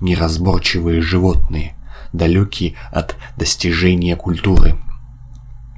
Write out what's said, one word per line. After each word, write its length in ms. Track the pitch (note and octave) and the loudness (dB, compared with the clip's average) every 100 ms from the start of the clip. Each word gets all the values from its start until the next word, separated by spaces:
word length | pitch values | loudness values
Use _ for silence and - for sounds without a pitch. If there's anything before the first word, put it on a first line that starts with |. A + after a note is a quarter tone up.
неразборчивые 1000 | F#2 E2+ E2 D#2+ F2+ F2+ - F2+ E2+ E2 | -2 0 0 0 0 0 0 -2 0 0
животные, 760 | D#2+ F#2 F#2 F2 - D#2+ D2+ - - - - | 0 2 2 4 2 0 -6 -10 -18 -16 -10
далекие 640 | F2 E2 F2+ G2+ - E2+ - - | -2 2 2 0 -2 -6 -6 -8
от 260 | - - - - - | -6 -6 -8 -12 -6
достижения 800 | E2 - F2+ E2 F2+ F2+ F2 E2+ | -4 -2 -2 0 2 2 0 -2
культуры". 600 | - E2 - F#2 - - - - - - - - - - - | -4 -2 4 8 8 6 -2 -10 -12 -20 -20 -20 -18 -20 -20